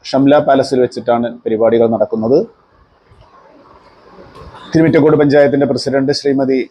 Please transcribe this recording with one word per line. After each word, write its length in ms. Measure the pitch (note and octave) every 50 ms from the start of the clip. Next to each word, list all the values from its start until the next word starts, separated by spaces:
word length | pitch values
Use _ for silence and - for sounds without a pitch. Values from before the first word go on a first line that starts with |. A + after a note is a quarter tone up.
| _ -
ഷംല 240 | - C3+ C#3 C#3 D3 D3 D3
പാലസിൽ 320 | C#3+ C3+ C3+ B2 - C3+ B2+ B2
വെച്ചിട്ടാണ് 440 | A#2+ - A#2+ G#2+ A#2 A#2+ A#2 A#2 A#2 A#2 - _
പരിപാടികൾ 440 | A2+ A2 G#2+ A2+ A2+ A#2 A2+ A2+ A2+ A#2
നടക്കുന്നത്. 440 | G#2+ G#2+ - A2+ A2+ A2 A2+ C3+ E3 A3+ - - _ _ _ _ _ _ _ _ _ _ _ _ _ - _ _ - _ - _ - _ _ - - _ - _ _ _ - - - - - - - - - - - - -
തിരുമിറ്റക്കോട് 460 | - D#3+ D#3+ D#3+ - D#3+ C#3 D#3 D3+ C#3+
പഞ്ചായത്തിൻ്റെ 460 | D3 C#3+ C3+ D3 C#3+ C#3 C3+ C#3 C#3+ B2+
പ്രസിഡന്റ് 420 | C3+ B2 - C#3 C3 C#3 C3+ C3+ C#3+ -
ശ്രീമതി 400 | - C#3+ C3+ C#3 C3+ B2+ C3+ C3 A2 -